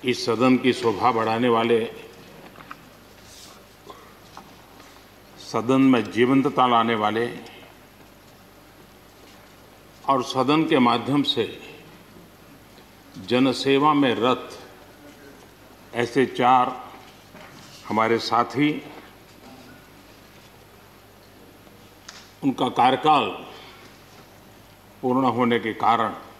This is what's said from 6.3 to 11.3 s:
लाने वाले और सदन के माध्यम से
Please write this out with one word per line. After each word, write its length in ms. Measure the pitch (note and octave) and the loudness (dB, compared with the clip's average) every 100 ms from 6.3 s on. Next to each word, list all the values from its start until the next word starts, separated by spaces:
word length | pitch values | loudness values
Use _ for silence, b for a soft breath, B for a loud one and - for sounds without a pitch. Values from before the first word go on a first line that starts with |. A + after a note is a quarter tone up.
| C3+ C#3 C3+ B2+ | 2 2 0 2
लाने 280 | A#2 A2+ | 2 2
वाले 320 | A2 G#2+ G#2+ A#2+ A#2+ - - - - - - - - - - - - - - - - - - - - - - - - - - - | 0 0 -2 -4 -8 -18 -20 -20 -20 -20 -20 -20 -20 -20 -20 -20 -20 -20 -20 -20 -20 -20 -20 -20 -20 -20 -20 -20 -20 -20 -12 -2
और 140 | C3+ | -2
सदन 400 | A#2+ C3 B2+ D3+ | 0 -2 0 0
के 140 | D#3 D3+ | 2 2
माध्यम 440 | A#2+ A#2 A2 C#3+ | 4 2 0 -2
से 260 | C3 | 0